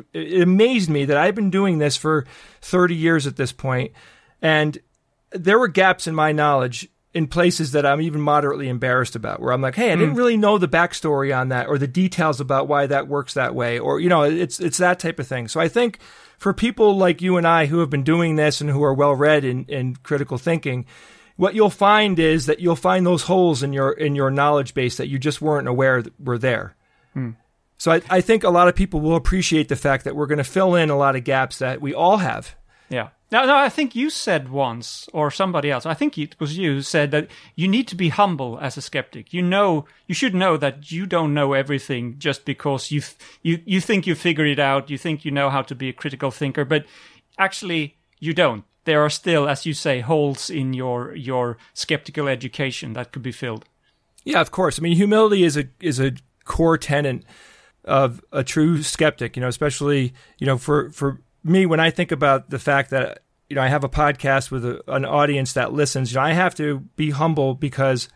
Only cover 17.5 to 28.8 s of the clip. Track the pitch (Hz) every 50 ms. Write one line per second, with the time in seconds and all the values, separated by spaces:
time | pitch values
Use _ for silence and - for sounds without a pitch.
17.5 | 170 165 160 143 160 170 170 139 147 139 135 143 160 170 170 165 156 151 151 151
18.5 | 143 - 147 147 135 139 147 143 135 131 143 147 139 127 147 151 156 147 139 127
19.5 | 123 127 127 - 143 135 127 127 123 - - - 156 139 - - 131 123 - 170
20.5 | 165 160 - 143 127 127 123 - - - - - - - _ _ _ - 180 196
21.5 | 196 220 214 202 - - 202 202 208 214 214 202 185 165 160 160 160 165 127 143
22.5 | 151 - 175 170 170 - - 185 185 185 180 175 180 156 - - 180 185 180 170
23.5 | 156 120 139 139 139 139 135 135 - - 156 147 143 139 139 135 135 139 143 147
24.5 | 147 143 135 123 - 143 127 123 - - 131 135 139 135 127 151 139 - 151 156
25.5 | 151 143 135 123 123 123 135 131 127 127 117 - - - 143 131 120 117 117 131
26.5 | 117 107 95 95 - _ _ _ _ _ _ _ - 135 127 117 113 - _ _
27.5 | _ _ _ _ _ - - 165 165 175 - - 185 185 180 - 226 220 - 190
28.5 | 175 175 175 175 175 -